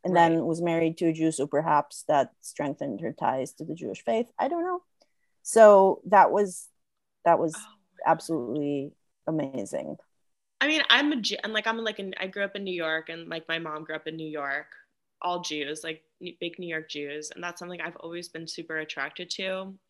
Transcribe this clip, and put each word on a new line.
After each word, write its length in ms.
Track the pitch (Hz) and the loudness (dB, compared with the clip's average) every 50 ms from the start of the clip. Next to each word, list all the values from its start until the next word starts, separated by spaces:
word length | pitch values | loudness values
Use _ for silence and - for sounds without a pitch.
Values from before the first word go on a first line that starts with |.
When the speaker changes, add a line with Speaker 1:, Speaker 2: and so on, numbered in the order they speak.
| - | -2
Speaker 1:
and 100 | 180 185 | 4 6
Speaker 2:
Right. 160 | 175 170 165 | 6 8 8
Speaker 1:
then 140 | 165 165 - | 6 2 2
was 160 | 160 160 165 | 0 -2 0
married 380 | 170 170 165 165 165 165 165 - | 0 0 2 2 0 0 0 0
to 80 | 180 | 0
a 60 | 165 | 0
Jew, 200 | 160 160 160 160 | 0 2 0 0
so 140 | 156 - - | 2 0 -4
perhaps 580 | 147 - 143 160 165 151 147 143 - - - - - | 0 0 0 2 4 2 2 2 0 -10 -12 -2 2
that 240 | 151 143 131 - _ _ | 2 2 2 0 _ _
strengthened 580 | _ - - - 151 143 143 _ 143 143 107 - | _ -18 -8 -6 -4 -4 -4 _ -6 -8 -6 -6
her 120 | 165 147 | -6 -8
ties 400 | - - 160 - 135 135 127 - - | -6 -2 -2 -2 -2 -2 -4 -8 -10
to 100 | - 160 | -14 -12
the 100 | 175 151 | -12 -10
Jewish 300 | 175 - 107 95 - - | -10 -8 -10 -10 -8 -4
faith. 220 | - 226 220 240 _ _ - | -2 -2 -2 -2 _ _ -4
I 100 | - 277 | -4 -2
don't 160 | 339 339 339 | -2 -4 -4
know. 180 | 370 359 359 _ _ _ _ _ _ _ _ _ _ _ _ | -4 -4 -6 _ _ _ _ _ _ _ _ _ _ _ _
So 600 | _ - - 226 220 214 208 196 190 190 - - - | _ 2 8 10 12 12 12 10 8 6 4 0 0
that 240 | 185 202 196 170 - | 6 8 8 8 8
was, 380 | 151 202 208 185 180 - - - _ _ _ _ _ _ _ _ _ _ _ | 6 2 0 -2 -4 -12 -16 -18 _ _ _ _ _ _ _ _ _ _ _
that 140 | 170 170 147 | 4 4 4
was 160 | 170 160 156 | 2 -2 -4
Speaker 2:
Oh 40 | - | -8
my 60 | - - - _ _ _ _ - - | -16 -20 -20 _ _ _ _ -2 2
God. 60 | 151 | 2
Speaker 1:
absolutely 840 | 165 160 - - 165 147 120 110 123 151 143 143 143 143 139 147 _ _ _ _ _ _ _ - | 2 2 0 -6 -6 -4 -4 -4 -4 -4 -2 -2 -4 -4 -6 -8 _ _ _ _ _ _ _ -4
amazing. 680 | 160 156 143 135 135 131 - - - - - 76 - - _ _ _ _ _ _ _ _ _ _ _ _ | -2 -2 -2 -4 -6 -8 -8 -6 -6 -8 -8 -8 -12 -14 _ _ _ _ _ _ _ _ _ _ _ _
Speaker 2:
I 60 | 269 | 0
mean, 160 | 294 311 302 - - | 0 2 0 4 4
I'm 220 | 233 247 285 294 | 4 4 4 0
a 40 | 302 | -2
Ju-, 200 | 247 202 - 202 - - | -2 -4 -4 -6 -6 -6
and, 80 | 208 | -4
like, 140 | 214 214 208 | -4 -2 -2
I'm, 120 | 226 226 226 | -2 -4 -2
like, 200 | 226 220 214 - | -4 -6 -6 -6
an, 140 | 196 190 - - | -10 -10 -8 -8
I 80 | - | -8
grew 160 | 190 185 202 202 | -8 -6 -6 -6
up 120 | 196 196 | -6 -6
in 80 | 202 196 | -10 -8
New 100 | 190 180 | -8 -6
York, 360 | 170 165 160 160 160 160 - | -4 -4 -2 -4 -4 -4 -8
and, 180 | 165 165 165 170 | -14 -14 -12 -10
like, 180 | 165 165 160 - | -12 -12 -6 -6
my 100 | 165 165 | -6 -6
mom 260 | 165 156 151 156 156 | -4 -8 -8 -10 -8
grew 100 | 151 156 | -8 -10
up 140 | 156 - 156 | -8 -8 -10
in 80 | 160 | -10
New 120 | 160 160 156 | -10 -10 -8
York, 380 | 151 151 139 139 139 143 151 _ - - _ _ _ _ _ _ _ _ | -8 -8 -6 -6 -6 -8 -8 _ -20 -20 _ _ _ _ _ _ _ _
all 200 | - 180 180 180 | -4 -4 -4 -4
Jews, 440 | 175 - 156 151 143 143 156 156 - | -6 -6 -6 -6 -6 -6 -8 -10 -8
like, 180 | 165 160 156 _ _ _ _ | -10 -12 -12 _ _ _ _
N-, 160 | 180 180 170 _ | -16 -16 -12 _
big 180 | 175 170 170 - | -10 -10 -10 -10
New 80 | 180 170 | -10 -8
York 200 | 165 160 160 160 | -8 -8 -8 -8
Jews, 420 | - 147 147 143 147 151 151 151 | -10 -10 -10 -8 -10 -10 -12 -12
and 100 | - - 175 | -14 -10 -10
that's 160 | 175 170 - | -10 -10 -10
something 200 | 185 175 180 175 | -14 -14 -12 -10
I've 160 | 160 170 165 | -10 -12 -12
always 320 | - - 165 170 175 170 170 | -12 -14 -12 -12 -12 -14 -12
been 200 | - 160 165 160 | -14 -14 -14 -12
super 300 | - - 165 - 160 156 | -14 -14 -12 -8 -8 -8
attracted 520 | 156 151 - 147 139 151 - - 180 175 | -8 -8 -8 -8 -8 -8 -10 -14 -12 -12
to 420 | - - 190 190 190 190 190 196 196 190 _ | -10 -8 -6 -6 -6 -8 -10 -12 -16 -20 _